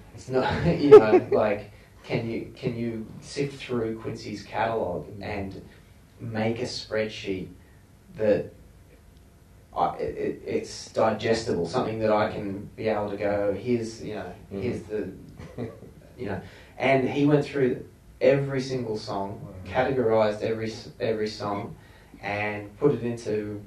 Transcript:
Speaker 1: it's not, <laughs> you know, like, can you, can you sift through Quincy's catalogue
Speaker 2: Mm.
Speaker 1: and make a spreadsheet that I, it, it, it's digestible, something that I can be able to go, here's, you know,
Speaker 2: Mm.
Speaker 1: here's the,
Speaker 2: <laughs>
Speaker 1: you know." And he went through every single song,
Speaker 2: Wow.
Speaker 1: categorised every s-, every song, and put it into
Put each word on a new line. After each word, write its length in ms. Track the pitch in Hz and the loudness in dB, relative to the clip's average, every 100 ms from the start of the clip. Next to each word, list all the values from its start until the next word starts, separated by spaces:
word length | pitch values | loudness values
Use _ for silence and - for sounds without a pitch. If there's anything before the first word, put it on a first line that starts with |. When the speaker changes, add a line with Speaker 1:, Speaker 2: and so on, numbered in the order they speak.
| - | -18
Speaker 1:
it's 140 | - - | -18 -4
not, 360 | 131 127 - 170 | 0 0 2 2
<laughs> 120 | - | 2
you 120 | 143 | 12
know, 360 | 143 110 370 - | 12 12 6 4
like, 380 | - 107 104 - - - - | 2 2 -2 -6 -18 -20 -20
can 260 | - 120 113 | -6 -4 -4
you, 220 | 113 - - | -6 -8 -8
can 200 | 123 117 | -6 -4
you 280 | 117 110 107 - | -6 -6 -10 -14
sift 400 | - 143 139 - | -12 -6 -6 -8
through 380 | - 120 113 110 | -6 -4 -4 -6
Quincy's 440 | 110 - 107 98 | -8 -10 -10 -12
catalogue 640 | - 104 98 95 90 87 - 101 | -8 -4 -2 -2 -4 -6 -8 -12
Speaker 2:
Mm. 40 | |
Speaker 1:
and 380 | 104 104 98 - - - - - - - | -8 -8 -8 -12 -16 -20 -20 -20 -20 -14
make 400 | 117 110 113 117 | -8 -4 -2 -2
a 40 | |
spreadsheet 840 | 123 - - 107 107 - 101 92 85 - - - - - - - | -4 -8 -6 -4 -4 -6 -6 -6 -8 -14 -20 -20 -20 -20 -20 -2
that 360 | 107 98 - - - - - - - - - - - - - - | 2 2 0 -12 -20 -20 -20 -20 -20 -20 -20 -20 -20 -20 -12 -2
I, 200 | - - | -2 -2
it, 200 | - - | -6 -2
it, 260 | - - - | -4 -4 -4
it's 460 | 110 - - - | -4 -4 -12 -6
digestible, 760 | 117 110 107 113 113 117 87 85 | 0 2 2 0 0 2 -2 0
something 320 | 123 110 110 | -2 -2 0
that 140 | 107 | 2
I 180 | 104 - | 4 2
can 400 | 104 101 98 - - | -2 -6 -8 -10 -6
be 120 | 110 | -2
able 220 | 104 104 | 0 -2
to 60 | 98 | -2
go, 360 | 101 101 101 | -2 0 0
here's, 500 | 95 123 117 110 - | -2 0 0 0 -8
you 120 | 101 | -10
know, 180 | 101 92 - - | -8 -10 -14 -12
Speaker 2:
Mm. 100 | 98 | -6
Speaker 1:
here's 200 | 95 - | -4 -4
the, 260 | - 107 92 - - - - - | -6 -6 -6 -10 -16 -16 -16 -10
Speaker 2:
<laughs> 120 | 117 - - - - - | -12 -12 -20 -20 -20 -12
Speaker 1:
you 80 | 98 | -8
know." 140 | - - - - - | -8 -10 -18 -20 -4
And 300 | 131 135 123 | 2 4 2
he 180 | 143 143 | 2 4
went 180 | 147 | 4
through 400 | - 143 127 - - - - - | 4 0 0 0 -8 -20 -20 2
every 400 | 127 139 139 135 | 4 4 2 -2
single 360 | 127 127 110 107 | -4 -4 -4 -6
song, 440 | 107 98 98 - | -4 -6 -6 -8
Speaker 2:
Wow. 300 | - - - | -12 -14 -4
Speaker 1:
categorised 680 | 127 127 127 113 110 107 104 | 0 2 2 4 4 4 2
every 280 | 110 110 110 | -2 -2 -4
s-, 180 | 110 - - | -8 -14 -6
every 260 | 110 107 107 | -2 0 -2
song, 460 | - 104 101 127 - - - - - | -4 -4 -4 -6 -12 -20 -20 -20 -12
and 520 | 101 104 104 104 101 - | -6 -4 -4 -4 -8 0
put 140 | 147 | 2
it 100 | 117 | 2
into 580 | 120 117 110 107 104 104 | -2 -4 -4 -4 -4 -8